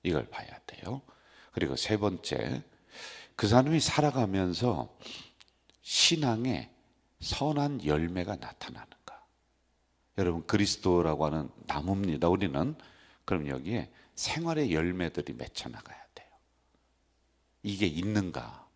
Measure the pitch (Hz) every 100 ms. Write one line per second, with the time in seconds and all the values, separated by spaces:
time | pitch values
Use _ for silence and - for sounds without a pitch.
0 | 92 78 55 - - - - - - 135
1 | - - _ - - - 78 65 - 107
2 | 101 92 - 65 58 64 - _ _ -
3 | - - - - 104 123 139 160 - -
4 | 147 127 104 95 92 82 123 82 55 -
5 | - - - _ - _ _ _ - -
6 | - 165 139 110 127 85 - _ _ _
7 | _ _ - - 143 143 143 139 73 76
8 | 85 90 90 98 - - - - - -
9 | - - _ _ _ _ _ _ _ _
10 | _ - 90 85 - 104 101 - 95 87
11 | 82 76 78 80 65 - - 73 80 98
12 | 98 73 85 92 95 69 113 156 - -
13 | - _ - 92 73 67 78 113 - -
14 | - - - 156 165 156 131 80 87 90
15 | 85 76 73 60 62 - 62 58 - -
16 | - - - _ _ _ _ _ _ _
17 | _ _ _ _ _ _ 104 98 98 76
18 | 98 107 92 67 58 - -